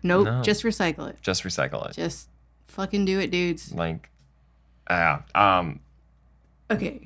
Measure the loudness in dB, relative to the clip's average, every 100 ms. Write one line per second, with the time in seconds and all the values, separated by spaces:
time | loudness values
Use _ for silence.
0 | 2 4 4 2 2 2 0 0 -2 -2
1 | -10 -6 -2 -2 -2 -2 -2 -2 -8 -6
2 | -6 -6 -16 _ _ _ -16 -8 -4 0
3 | 2 0 0 0 -2 -4 -8 -4 -4 -4
4 | -10 _ _ _ _ _ _ _ -2 2
5 | 2 2 0 4 4 4 0 -8 -18 _
6 | _ _ _ _ _ _ -6 -4 -4 -8